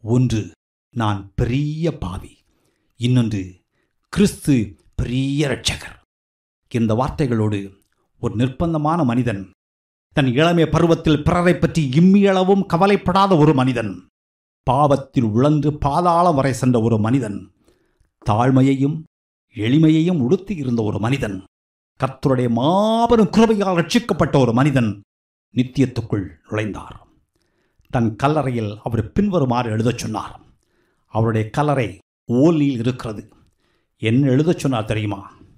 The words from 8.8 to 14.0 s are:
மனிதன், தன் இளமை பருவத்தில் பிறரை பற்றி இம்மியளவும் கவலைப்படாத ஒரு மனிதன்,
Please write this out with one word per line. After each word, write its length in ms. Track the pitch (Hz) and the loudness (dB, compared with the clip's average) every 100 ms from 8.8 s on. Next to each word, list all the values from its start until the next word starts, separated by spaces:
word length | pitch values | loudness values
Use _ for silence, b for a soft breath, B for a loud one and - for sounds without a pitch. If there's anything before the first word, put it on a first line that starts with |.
| 147 170 139 | -2 0 0
மனிதன், 460 | 117 120 101 95 _ _ _ _ _ _ - | 0 -2 -4 -10 _ _ _ _ _ _ -2
தன் 180 | 135 | 0
இளமை 320 | 120 165 175 156 | 2 2 2 2
பருவத்தில் 580 | 160 165 165 160 147 | 2 2 2 2 0
பிறரை 320 | 147 175 175 175 | 2 0 2 2
பற்றி 320 | 160 - 143 | 0 0 0
இம்மியளவும் 760 | 131 180 196 196 190 185 202 190 | 4 6 6 4 2 2 2 2
கவலைப்படாத 720 | 165 196 202 - 185 196 180 | 0 2 2 0 2 4 6
ஒரு 160 | 151 | 6
மனிதன், 380 | 143 127 120 107 87 | 4 2 -2 -6 -10